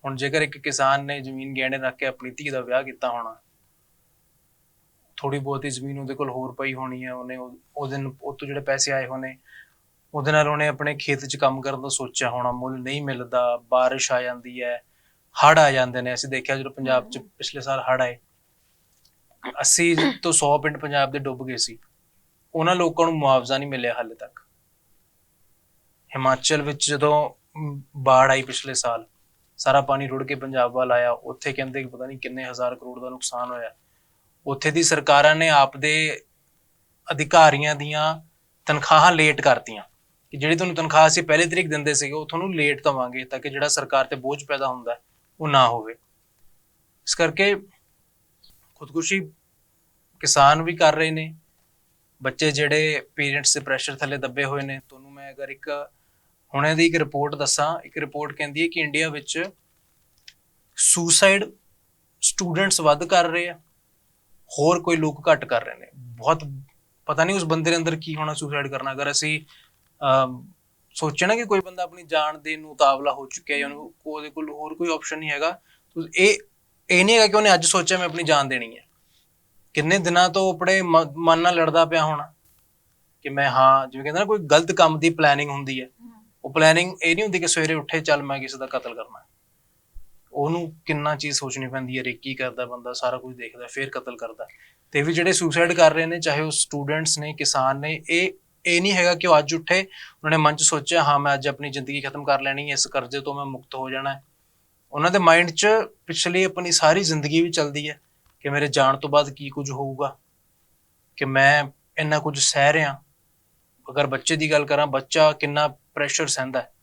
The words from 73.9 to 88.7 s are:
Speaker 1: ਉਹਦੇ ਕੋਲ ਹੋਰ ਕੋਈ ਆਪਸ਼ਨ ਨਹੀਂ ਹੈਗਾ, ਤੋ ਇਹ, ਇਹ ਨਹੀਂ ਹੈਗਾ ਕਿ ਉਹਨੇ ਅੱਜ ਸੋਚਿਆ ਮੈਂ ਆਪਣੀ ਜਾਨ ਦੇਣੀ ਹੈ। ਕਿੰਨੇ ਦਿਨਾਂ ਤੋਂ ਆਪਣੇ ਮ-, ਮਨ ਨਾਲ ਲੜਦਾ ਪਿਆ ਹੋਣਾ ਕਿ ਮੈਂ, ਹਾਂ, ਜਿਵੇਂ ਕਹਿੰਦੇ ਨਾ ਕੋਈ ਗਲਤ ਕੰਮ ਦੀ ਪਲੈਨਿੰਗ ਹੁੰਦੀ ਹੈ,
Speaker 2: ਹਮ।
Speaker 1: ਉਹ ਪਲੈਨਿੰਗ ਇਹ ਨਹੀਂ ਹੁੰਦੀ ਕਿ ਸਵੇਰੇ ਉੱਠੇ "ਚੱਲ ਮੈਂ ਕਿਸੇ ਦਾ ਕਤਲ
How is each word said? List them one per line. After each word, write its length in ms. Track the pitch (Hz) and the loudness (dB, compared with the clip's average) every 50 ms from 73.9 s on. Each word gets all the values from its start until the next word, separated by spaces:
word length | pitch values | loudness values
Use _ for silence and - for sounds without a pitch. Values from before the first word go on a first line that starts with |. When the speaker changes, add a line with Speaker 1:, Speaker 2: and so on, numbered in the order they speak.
| _ _ _ | _ _ _
Speaker 1:
ਉਹਦੇ 240 | 156 151 156 151 151 | -12 -12 -10 -12 -12
ਕੋਲ 200 | _ 160 156 151 | _ -10 -10 -10
ਹੋਰ 240 | 147 147 151 156 160 | -10 -12 -12 -12 -8
ਕੋਈ 140 | 165 175 170 160 | -6 -4 -4 -4
ਆਪਸ਼ਨ 240 | 156 - - 165 156 | -4 -6 -8 -10 -8
ਨਹੀਂ 120 | 160 151 | -6 -6
ਹੈਗਾ, 200 | 147 143 151 165 - - _ _ _ _ _ _ _ | -4 -2 -2 -4 -4 -6 _ _ _ _ _ _ _
ਤੋ 140 | 165 160 160 - | -10 -10 -6 0
ਇਹ, 220 | 160 185 208 208 - - _ _ _ _ _ _ _ _ - | 4 4 4 4 2 -4 _ _ _ _ _ _ _ _ 0
ਇਹ 140 | 185 180 185 | 2 4 6
ਨਹੀਂ 120 | 208 233 | 6 6
ਹੈਗਾ 100 | 233 220 | 6 6
ਕਿ 100 | 202 208 | 6 4
ਉਹਨੇ 180 | 214 214 208 185 | 4 6 6 6
ਅੱਜ 120 | 170 160 | 6 4
ਸੋਚਿਆ 320 | - - 190 175 - 190 185 | 0 0 0 0 0 0 -2
ਮੈਂ 80 | 180 | -2
ਆਪਣੀ 160 | 170 156 170 | -4 -4 -4
ਜਾਨ 260 | 170 156 156 143 139 131 | 0 2 2 2 2 0
ਦੇਣੀ 300 | 131 123 117 113 113 - | -4 -6 -6 -10 -16 -20
ਹੈ। 40 | _ _ _ _ _ _ _ _ _ _ _ _ _ _ _ _ _ _ _ | _ _ _ _ _ _ _ _ _ _ _ _ _ _ _ _ _ _ _
ਕਿੰਨੇ 240 | 151 147 156 185 196 | -2 2 2 2 2
ਦਿਨਾਂ 300 | 170 175 175 175 180 180 | 2 2 4 4 4 4
ਤੋਂ 260 | 160 196 190 190 180 | 2 2 0 0 0
ਆਪਣੇ 280 | 156 180 180 190 190 | 0 0 2 2 2
ਮ-, 300 | 185 175 165 165 165 147 143 | 2 4 4 4 4 2 -6
ਮਨ 220 | 160 165 165 165 165 | 0 4 4 4 6
ਨਾਲ 160 | 170 175 175 | 4 2 4
ਲੜਦਾ 300 | 165 165 156 151 165 165 | 4 2 2 4 2 2
ਪਿਆ 200 | 160 165 165 156 | 4 2 0 2
ਹੋਣਾ 300 | 156 156 147 147 - _ _ _ _ _ _ _ _ _ _ _ _ _ _ _ _ _ _ | 0 -2 -4 -6 -12 _ _ _ _ _ _ _ _ _ _ _ _ _ _ _ _ _ _
ਕਿ 60 | _ 143 | _ -6
ਮੈਂ, 220 | 139 139 139 135 | -2 0 0 2
ਹਾਂ, 360 | 123 131 131 131 135 135 135 | 4 6 8 8 8 6 4
ਜਿਵੇਂ 180 | 131 123 131 135 | -2 -8 -8 -8
ਕਹਿੰਦੇ 160 | 151 151 175 | -4 0 0
ਨਾ 60 | 208 | 0
ਕੋਈ 120 | 196 214 208 | 0 0 -2
ਗਲਤ 340 | 170 139 147 156 170 160 | 2 4 4 4 6 2
ਕੰਮ 260 | - - 170 156 160 156 | 4 6 6 6 6 2
ਦੀ 120 | 156 165 | 0 0
ਪਲੈਨਿੰਗ 400 | 165 165 156 147 143 143 147 143 | 2 4 4 4 4 2 0 -6
ਹੁੰਦੀ 300 | 139 139 139 131 131 131 | -6 -8 -8 -8 -8 -8
ਹੈ, 60 | 127 | -10
Speaker 2:
ਹਮ। 380 | - _ _ - - - - _ _ _ _ - | -12 _ _ -20 -20 -20 -20 _ _ _ _ -16
Speaker 1:
ਉਹ 80 | - | -4
ਪਲੈਨਿੰਗ 440 | 135 160 156 160 160 170 180 185 185 - | 0 6 6 6 6 6 2 0 -4 -2
ਇਹ 120 | - 165 165 | 0 0 0
ਨਹੀਂ 100 | 180 220 | 2 0
ਹੁੰਦੀ 140 | 214 180 185 | -2 -2 -2
ਕਿ 80 | 170 | -2
ਸਵੇਰੇ 280 | 165 - 165 156 156 160 | 0 0 0 0 0 -2
ਉੱਠੇ 260 | 156 151 - - 160 | -4 -4 -4 -4 -4
"ਚੱਲ 220 | 156 160 147 143 | 2 2 0 0
ਮੈਂ 160 | 143 139 139 139 | 0 -6 -6 -8
ਕਿਸੇ 200 | 131 131 135 131 | -8 -10 -10 -12
ਦਾ 80 | 131 | -12
ਕਤਲ 280 | 131 | -6